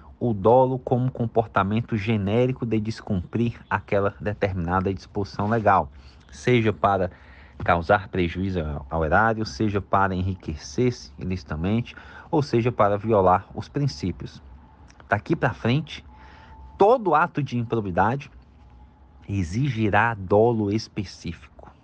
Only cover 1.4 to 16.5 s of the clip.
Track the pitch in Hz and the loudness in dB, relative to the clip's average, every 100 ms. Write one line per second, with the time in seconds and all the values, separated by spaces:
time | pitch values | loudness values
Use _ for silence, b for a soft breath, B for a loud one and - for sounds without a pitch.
1.4 | 113 104 98 110 117 113 101 110 98 113 | 0 0 0 0 -2 -4 0 0 0 2
2.4 | 127 127 117 110 107 110 - 98 85 110 | 0 -2 -2 -2 -4 -8 -4 -4 -4 -2
3.4 | 120 - - 98 - 101 101 - 104 101 | -2 -4 -6 -8 -2 -2 -2 -4 -6 -4
4.4 | 101 95 85 92 95 98 - - 95 - | -4 -4 -2 -2 -2 -4 -8 -8 -8 -4
5.4 | 104 117 101 95 80 b b b - - | -2 0 4 2 2 b b b -20 -6
6.4 | - 123 110 90 101 98 90 B B B | 2 2 2 0 0 2 -2 B B B
7.4 | B - - 85 85 104 98 95 85 87 | B -6 0 0 4 2 2 -2 -2 -2
8.4 | 95 90 76 73 71 80 78 90 113 110 | -4 -4 -4 -6 -6 -2 2 2 2 0
9.4 | 107 - 110 101 92 98 98 92 92 90 | -4 -4 -2 -2 -2 0 0 0 -4 -6
10.4 | - 80 - - 123 123 - - 90 90 | -8 -12 -8 -2 -2 -2 -12 -12 -8 -8
11.4 | - 78 90 110 120 - B B B 160 | -6 -4 -2 -2 -4 -12 B B B -2
12.4 | 143 117 120 117 104 101 110 107 92 92 | 2 0 0 2 2 2 2 4 6 4
13.4 | - - - 139 143 - 92 - - - | 0 -12 -10 -4 -4 -2 -6 -6 -12 -16
14.4 | - - - - - - - 104 - 165 | -20 -20 -20 -20 -20 -20 -4 -4 -2 -2
15.4 | 131 104 113 139 156 - - B B B | -2 -2 0 0 -2 -12 -18 B B B
16.4 | B | B